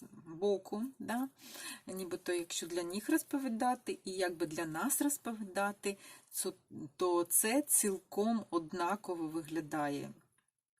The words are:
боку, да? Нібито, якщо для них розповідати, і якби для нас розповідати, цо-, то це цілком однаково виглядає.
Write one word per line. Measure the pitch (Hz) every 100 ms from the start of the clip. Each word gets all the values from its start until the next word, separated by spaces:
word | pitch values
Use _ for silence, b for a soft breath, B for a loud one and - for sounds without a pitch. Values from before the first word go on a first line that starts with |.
| - -
боку, | 160 160 202 190 - 208 262 -
да? | 196 240 269 B 269 B B B -
Нібито, | 185 175 175 -
якщо | 175 170 - 170
для | 175
них | 175 202 -
розповідати, | 320 - 285 262 220 247 254 - 190
і | 196
якби | 185 180 165
для | 160 160
нас | 160 160 240 -
розповідати, | 285 - 233 220 196 196 202 202 202 202 B B -
цо-, | - 190 - _ - - -
то | 180 170
це | 170 - 220 277
цілком | 294 - 208 185 - 202 226 226 -
однаково | 170 156 185 175 208 - 170 156
виглядає. | 165 151 160 147 156 147 143 143 - _ _ _ _ _